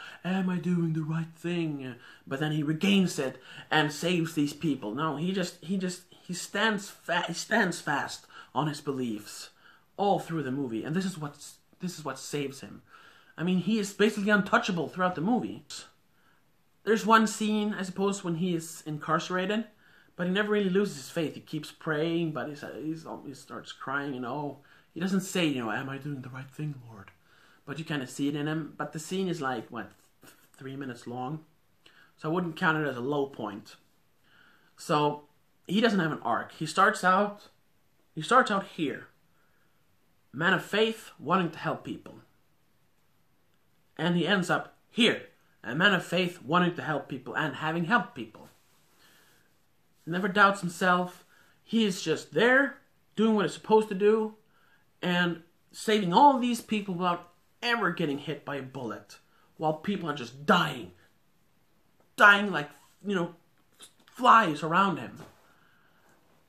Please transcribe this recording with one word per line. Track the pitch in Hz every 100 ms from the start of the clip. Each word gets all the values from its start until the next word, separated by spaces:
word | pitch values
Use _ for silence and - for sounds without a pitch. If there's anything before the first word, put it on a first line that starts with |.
| - -
"Am | 170 190 185
I | 180
doing | 160 175 165
the | 160
right | 151 160 160 -
thing?" | 170 175 160 143 131 113 - - -
But | 135
then | 151
he | 151
regains | 147 156 196 196 180 -
it | 131 - - - -
and | 156 147
saves | - 170 180 160
these | 156 143
people. | - 165 131 104 120
No, | 160 143
he | 180
just, | 190 180 -
he | 156 196
just, | 180 180 -
he | - -
stands | 175 - 202 220 202 -
fa-, | - - 170 -
he |
stands | 170 - 220 190 165
fast | - 143 123 - - - - 123
on | 156
his | 147
beliefs | - 131 123 104 - - - _ - - _ -
all | 202 175
through | - 165
the | 131
movie, | 135 135 110 127
and | 170
this | 190
is | 160
what's, | 147 - - - _ -
this | 180 175
is | 151
what | 127
saves | - 147 139 131
him. | 101 - _ - - - _ -
I |
mean, | 170 185
he | 180 220
is | 196
basically | - 214 214 202
untouchable | 208 - 233 233 170 139
throughout | 180 185 180
the |
movie. | 175 240 107 98 - - - _ _ _ _ _ _ _ _ _
There's | - 214 190
one | 220 214
scene, | - 214 214 208
I | 175
suppose, | 185 190 196 196
when | 175 160
he | 185 170
is | 160 - 156
incarcerated, | 151 - 160 - 180 185 214 226 _ _ - _ -
but | 180
he |
never | 190 208
really | 208 196
loses | 185 202 143
his | -
faith. | - 147
He | -
keeps | - 156 147
praying, | - 165 151 165 170 165
but | 139 147
he's, | 143 95 95
he's, | 151 160 147 110 -
he |
starts | 131 - 117 -
crying, | - - 139 143
you | 127
know. | 120 143 147 131 - - _
He | -
doesn't | 185 190
say, | 185 190 160
you | 127
know, | 113
"Am | 110 135
I | 135
doing | 147 139
the | 123
right | 127 135
thing, | - 151 131 117
Lord?" | 107 98 _ _ _ _ _ -
But | 139
you | 156
kinda | 147 123
see | - 143
it | 147
in | 160
him. | 160 147 -
But | 147
the | 160
scene | - 185 190
is, | 165
like, | 135 120 113
what, | 117 101 _ _ _
th-, | - - _
three | - 135 135
minutes | 139 120 -
long? | 123 127 156 - _ _ _ _ _ - _
So | 156
I |
wouldn't | 175 180 160
count | 180 156
it | 147
as | 123
a |
low | 127 147 135
point. | - 107 101 - - _ _ _ _ _ _ _ _ _ _
So | - 147 147 147 - _ _ _ -
he | 190
doesn't | 226 202
have | 160
an | 139
arc. | 117 104 -
He | - 156
starts | - 202 202 180
out, | 190 208 - - _ _ _ _ _ _
he | -
starts | 156 247 233
out | 196 190
here. | - 143 110 - _ _ _ _ _ _ _ _ _ _ _ _
Man | 127 175
of | 175
faith, | - 202 220 220 - -
wanting | 127 180 175
to | -
help | 160 - -
people. | 95 - - - _ _ _ _ _ _ _ _ _ _ _ _ _ _ _ _ -
And | 165 175
he | 160
ends | 196 170
up | 151 - _ _
here. | - 226 117 - _ _ _
A | -
man | 135 202
of | 180 -
faith, | 175 180 -
wanting | 123 175 180 170
to |
help | 127 147 -
people | 139 -
and | - 151 131
having | 156 165 165
helped | 240 -
people. | - 107 - - _ _ _ _ _ _ _ _ _ _ _ _ _ _ _ -
Never | 175 202
doubts | 190 196 196
himself. | 175 - 185 180 180 - _ _ _ _
He | - 220 214
is | 180
just | 160 147 -
there, | 156 233 262 277 - _ _ _ -
doing | 220 214
what | 175
he's |
supposed | - - 220 214
to | 190
do, | 208 220 214 - _ _ _ _ _ -
and | 180 180 175 165 - _ _
saving | - - 214 180
all | 185 285 254
these | 247 233
people | - 214 196 170
without | 180 170 - _ _ _
ever | 240 233 185
getting | 170 160 139
hit | - 147
by | - 143
a |
bullet, | 127 135 117 101 - - _ _ _ -
while | 160
people | 156 - 196 170
are | 143
just | 120 135 147
dying. | 180 147 127 90 - _ _ _ _ _ _ _ _ _ _ _ -
Dying | 214 202 208
like, | 160 151 - _ _ 196
you | 190
know, | 170 - _ _ _ _ - _ _
flies | - 247 220 196 143
around | 160 175 196 151
him. | 110 - - - _ _ _ _ _ _ _ _ _ _